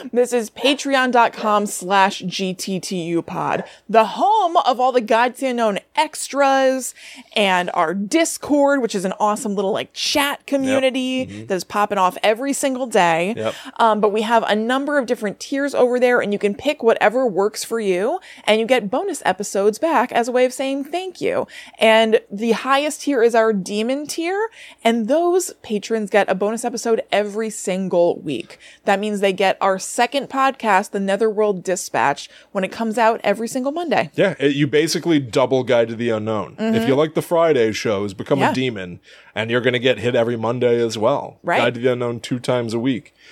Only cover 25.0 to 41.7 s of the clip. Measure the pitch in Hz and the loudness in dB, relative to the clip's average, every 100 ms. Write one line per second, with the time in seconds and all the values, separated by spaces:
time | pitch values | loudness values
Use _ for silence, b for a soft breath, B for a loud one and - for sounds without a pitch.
25 | 220 302 349 359 - - - 208 - 226 | 2 2 2 0 -2 -8 -6 -6 -2 -4
26 | 208 208 196 185 202 226 240 226 240 226 | 0 2 2 0 -2 -2 -6 -4 -2 -2
27 | - 202 208 202 220 214 - 185 190 175 | 0 0 0 -4 -6 -6 -4 -4 0 2
28 | 170 - 156 123 - - B B - 196 | 2 0 -4 -8 -8 -18 B B 0 0
29 | 214 202 196 185 190 - 196 190 - - | 0 0 0 2 0 2 0 0 -2 -2
30 | 240 285 - 269 269 262 226 190 202 202 | -2 -2 -4 0 0 0 2 2 2 -4
31 | 196 196 220 208 214 185 180 175 - 131 | -2 0 0 0 -2 -2 -4 -4 -4 0
32 | 127 147 - B B 196 190 - 220 220 | 0 -2 -8 B B -6 -6 -4 -4 0
33 | 226 233 - 202 226 262 262 311 339 180 | 2 2 0 -2 -4 -6 -4 -4 -2 -2
34 | 147 - 190 - 143 143 147 151 160 180 | -2 0 0 0 0 0 2 2 0 -2
35 | 165 156 127 139 127 131 120 120 113 113 | 0 0 0 0 2 2 2 2 2 -2
36 | 117 110 107 107 73 - 220 226 226 135 | -2 -2 -2 -4 -4 -4 -2 0 2 2
37 | 160 165 - 170 165 135 113 104 120 98 | 0 -2 0 2 4 4 2 0 -2 -2
38 | 104 92 107 - 226 131 131 107 90 87 | -4 -6 -2 0 2 0 -2 -4 -10 -14
39 | B B B 98 113 123 123 123 127 107 | B B B -6 0 2 2 2 2 2
40 | 117 123 117 117 110 123 120 120 117 110 | 0 2 2 0 -2 0 2 2 0 0
41 | 110 143 - - - 170 120 | 0 0 -4 -8 -2 0 0